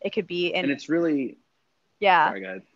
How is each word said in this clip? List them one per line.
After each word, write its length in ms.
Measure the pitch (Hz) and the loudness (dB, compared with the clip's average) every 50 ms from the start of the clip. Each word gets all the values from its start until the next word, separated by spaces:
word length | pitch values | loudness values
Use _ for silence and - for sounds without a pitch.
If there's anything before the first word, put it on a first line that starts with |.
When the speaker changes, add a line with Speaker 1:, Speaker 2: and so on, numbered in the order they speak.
Speaker 1:
It 100 | - 196 | -8 -6
could 160 | - 220 175 | -4 -6 -6
be 260 | - 175 180 175 175 - | -4 -2 -2 -2 -2 0
in 120 | 185 175 | -2 -2
Speaker 2:
And 60 | 143 | -2
it's 180 | 139 139 - - | -2 -4 -4 -2
really 480 | 160 170 170 160 147 139 127 - - - _ _ _ _ _ _ _ _ _ _ _ - | 0 0 2 2 0 0 -2 -4 -8 -14 _ _ _ _ _ _ _ _ _ _ _ 0
Speaker 1:
Yeah. 280 | 202 190 180 165 151 | 4 6 6 6 4
Speaker 2:
Sorry, 140 | - 98 98 | 4 0 -4
guys. 200 | 95 95 95 190 - _ _ | -8 -8 -10 -10 -12 _ _